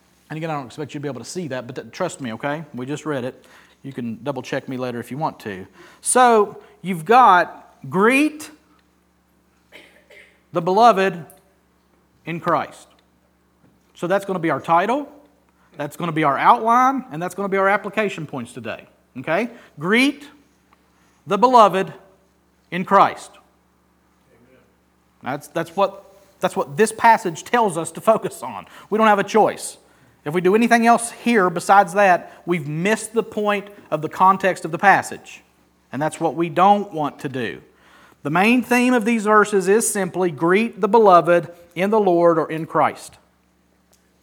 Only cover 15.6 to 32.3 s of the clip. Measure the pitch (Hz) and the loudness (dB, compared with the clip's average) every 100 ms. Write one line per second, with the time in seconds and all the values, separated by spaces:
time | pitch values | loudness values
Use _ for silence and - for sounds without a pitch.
15.6 | _ - 147 - 170 156 147 135 170 233 | _ -12 -10 -8 -6 -2 0 2 2 2
16.6 | 220 240 254 269 - 156 180 - 196 196 | 2 2 2 -2 -8 -10 -10 -8 -4 0
17.6 | 196 208 202 220 202 - 151 135 117 - | 0 0 -2 -4 -4 -6 -10 -10 -12 -12
18.6 | 110 85 - _ _ 123 143 170 240 - | -12 -14 -16 _ _ -12 -4 -4 -4 -10
19.6 | - - 170 226 277 - - _ _ _ | -20 -10 0 2 2 -2 -14 _ _ _
20.6 | _ _ _ _ _ _ 147 196 247 247 | _ _ _ _ _ _ -6 0 4 6
21.6 | 202 185 175 - _ _ _ _ _ _ | 6 4 -4 -10 _ _ _ _ _ _
22.6 | _ 175 - 196 135 - - _ _ _ | _ -8 2 4 4 0 -16 _ _ _
23.6 | _ _ _ _ _ _ _ 120 120 _ | _ _ _ _ _ _ _ _ _ _
24.6 | _ _ _ _ _ _ 117 143 - 165 | _ _ _ _ _ _ -10 -10 -8 -8
25.6 | 160 - 190 - - _ _ _ 185 196 | -6 -2 -2 -4 -20 _ _ _ -4 -4
26.6 | 143 143 220 - 233 214 180 160 - 240 | -4 0 0 4 4 4 0 -8 -2 0
27.6 | 214 160 160 180 220 214 208 - 120 98 | 0 -2 -8 -2 0 0 -2 -10 -12 -12
28.6 | - - - 214 220 202 196 220 160 80 | -16 -20 -6 0 2 2 0 0 0 -2
29.6 | - - _ _ _ _ 147 180 180 220 | -12 -16 _ _ _ _ -6 -2 0 2
30.6 | 233 233 233 233 - - 233 233 180 170 | 0 0 2 0 -2 -6 0 0 0 -2
31.6 | - 202 185 196 196 170 - | 2 4 4 2 2 2 -2